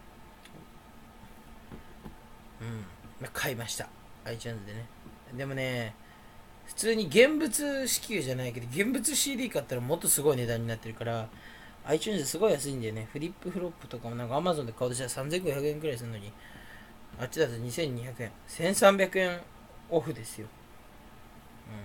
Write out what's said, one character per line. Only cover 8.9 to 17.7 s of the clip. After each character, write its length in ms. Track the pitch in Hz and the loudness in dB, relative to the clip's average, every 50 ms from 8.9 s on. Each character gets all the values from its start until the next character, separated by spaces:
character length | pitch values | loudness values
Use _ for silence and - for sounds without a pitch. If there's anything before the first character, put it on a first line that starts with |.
| 254 | 4
物 220 | 262 220 - 285 | 2 2 2 2
シ 180 | - - 277 269 | 2 2 2 2
ー 20 | |
デ 100 | 220 262 | 0 -2
ィ 20 | 226 | 0
ー 20 | |
買 140 | - 151 127 | 0 0 0
っ 20 | |
た 100 | - 131 | 0 -2
ら 60 | 123 | -2
も 140 | 120 127 165 | 0 0 0
っ 40 | 165 | 2
と 80 | - - | 2 2
す 140 | - - | 2 6
ご 120 | 139 151 139 | 6 6 6
い 40 | 123 | 6
値 80 | 120 | 4
段 160 | 117 117 117 | 2 2 0
に 60 | 117 113 | 0 0
な 80 | 113 | -2
っ 20 | 113 | -2
て 100 | - 113 | -4 -8
る 80 | 110 | -8
か 80 | - 117 | -4 -2
ら、 240 | 117 117 113 110 - - - - - - - - - - - - | 0 0 0 -2 -4 -8 -14 -16 -16 -16 -16 -18 -18 -18 -12 0
iTunes 400 | - 151 160 - 220 208 175 139 | 2 2 2 4 2 0 0 0
す 120 | - - 165 | 2 2 6
ご 100 | 208 214 | 8 8
い 60 | 165 | 8
安 160 | 139 131 143 | 8 4 0
い 40 | 135 | 0
ん 80 | 127 | 0
だ 60 | 113 110 | 0 0
よ 60 | 107 | -2
ね。 140 | 110 110 - | -2 -6 -4
フ 80 | - 143 | -4 -4
リ 100 | 156 180 | -4 -4
ッ 40 | 196 | -4
プ 160 | - - 180 | -4 -6 -2
フ 100 | 180 190 | -2 0
ロ 80 | 180 175 | -2 -2
ッ 40 | |
プ 160 | 170 - - - | -4 -6 -12 -10
と 100 | - 117 | -10 -6
か 100 | - 117 | -6 -4
も 80 | 120 | -4
な 100 | 120 123 | -2 -2
ん 40 | 113 | 2
か 80 | 127 151 | 2 4
Amazon 280 | 175 180 170 147 127 | 4 4 4 4 2
で 60 | 113 | -4
買 140 | 110 - 123 | -2 0 0
お 20 | 127 | 2
う 40 | |
と 40 | 123 | 2
し 40 | 120 | 0
た 60 | 131 | -2
ら 40 | 120 | -2
三 200 | - 139 135 147 | -2 -2 -2 0
千 140 | 165 185 190 | 0 2 2
五 80 | 160 | 2
百 140 | 135 139 143 | 0 2 2
円 160 | 151 147 151 | 0 0 0
く 60 | 160 156 | 0 -2
ら 60 | 127 | -2
い 40 | 120 | -2
す 80 | 120 | -4
る 60 | 117 | -6
の 60 | 113 104 | -6 -6
に、 140 | 98 104 - - - - - - - - - - - - - - - - - - | -8 -10 -12 -14 -16 -16 -16 -16 -16 -16 -16 -16 -16 -18 -18 -18 -16 -14 -8 -6
あ 60 | 123 | -6
っ 40 | 127 | -4
ち 100 | - 160 | 4 4
だ 80 | 156 127 | 4 4
と 100 | 117 113 | 4 -2
二 140 | 120 120 | -4 -4